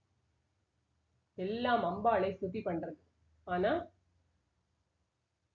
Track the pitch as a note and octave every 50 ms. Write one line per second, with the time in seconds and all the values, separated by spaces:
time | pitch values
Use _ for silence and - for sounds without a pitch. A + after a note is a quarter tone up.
0 | _ _ _ _ _ _ _ _ _ _ _ _ _ _ _ _ _ _ _ _
1 | _ _ _ _ _ _ _ - F#3 F#3+ A3 A#3 B3 B3 A#3+ A3 F#3 E3+ F#3 G3+
2 | G#3+ A#3 A3+ G3 F#3 G3 F#3+ - G3+ F#3 F3+ A3 G#3+ F#3+ E3+ E3 D#3+ E3 D3+ -
3 | _ _ _ _ _ _ _ _ _ - F3+ F3+ F#3 G#3+ D4 E4+ E4+ - - _
4 | _ _ _ _ _ _ _ _ _ _ _ _ _ _ _ _ _ _ _ _
5 | _ _ _ _ _ _ _ _ _ _ _